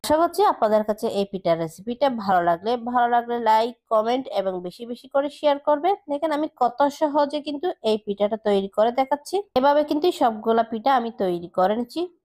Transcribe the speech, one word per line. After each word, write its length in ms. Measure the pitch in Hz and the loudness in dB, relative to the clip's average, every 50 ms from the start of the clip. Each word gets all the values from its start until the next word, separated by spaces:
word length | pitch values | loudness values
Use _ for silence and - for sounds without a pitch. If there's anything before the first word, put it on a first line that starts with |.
| - | 0
আশা 120 | - 294 311 | 0 2 2
করছি 200 | 339 339 349 - 403 403 | 2 0 2 2 2 2
আপনাদের 300 | 320 - 240 214 214 214 214 - | 2 2 0 2 2 2 2 0
কাছে 180 | 208 208 - 202 - 202 | -4 -4 -4 -4 -2 -2
এই 60 | 202 - | -4 -4
পিঠার 240 | - 185 - 180 165 165 | -6 -4 0 0 0 0
রেসিপিটা 500 | 165 165 - - 185 233 240 240 285 277 254 226 202 | 0 -6 -8 -12 -10 -10 -4 0 0 0 0 -2 0
ভালো 160 | 190 196 180 175 170 | 2 2 4 4 2
লাগলে, 220 | 175 170 190 220 247 240 226 240 | 0 0 0 -4 -4 -2 -4 -2
ভালো 160 | 247 247 240 240 240 | 0 2 2 4 2
লাগলে 220 | 240 233 233 240 240 233 220 | 0 0 0 -4 -2 2 2
লাইক, 260 | 220 220 226 247 240 _ _ _ | 4 4 2 0 -4 _ _ _
কমেন্ট 320 | 226 214 214 226 247 269 254 - - 202 | 0 2 2 2 0 -2 -4 -4 -4 -2
এবং 120 | 185 190 185 180 180 | -2 -2 -4 -4 -8
বেশি 160 | 180 - - 240 | -10 -12 -12 -12
বেশি 200 | 233 240 - - 262 _ | -12 -12 -14 -14 -4 _
করে 140 | 277 285 294 285 - | -2 -2 -2 -6 -2
শেয়ার 180 | - 294 285 285 | 0 0 0 2
করবেন। 360 | 285 - 294 294 294 359 403 392 _ - | 2 0 0 2 2 0 0 0 _ -8
দেখেন 200 | 285 285 320 320 302 285 | -6 -4 -2 -2 -2 -2
আমি 100 | 311 302 _ - | -2 -4 _ 0
কত 160 | 254 233 240 - 285 285 277 - | -2 -2 2 2 0 0 2 0
সহজে 400 | 320 302 277 302 294 285 294 302 | -2 0 2 0 0 0 -2 -6
কিন্তু 280 | 285 302 285 285 - 359 339 _ - 220 | -6 -6 -8 -4 -4 -6 -6 _ -2 -2
এই 80 | 214 214 _ | -2 -2 _
পিঠাটা 340 | - 202 - 202 208 226 214 _ 214 | -6 -4 -2 -2 -2 -2 -2 _ 0
তৈরি 200 | 202 196 196 196 _ | 0 0 0 -2 _
করে 140 | - 214 233 240 254 | 0 0 2 2 0
দেখাচ্ছি। 380 | 269 269 285 285 - - - 392 403 _ _ 262 | 0 -2 -2 -6 -4 -6 -6 -6 -6 _ _ 2
এভাবে 240 | 254 285 285 294 302 302 | 2 4 4 2 2 0
কিন্তু 160 | 311 302 302 359 349 - | -2 0 0 0 0 2
সবগুলা 420 | 285 240 226 214 214 226 226 226 226 233 | 0 0 0 -2 -2 0 2 2 0 -2
পিঠা 200 | 240 220 214 277 269 254 | -4 -4 0 0 0 2
আমি 100 | 233 233 226 - | 0 -4 -4 -4
তৈরি 260 | 202 185 180 175 170 170 _ - | -2 -2 -2 -4 -6 -6 _ 0
করে 160 | 185 190 214 | 2 2 2
নিচ্ছি। 260 | 233 240 240 - 311 349 359 _ _ | -2 -4 -6 -6 -6 -6 -6 _ _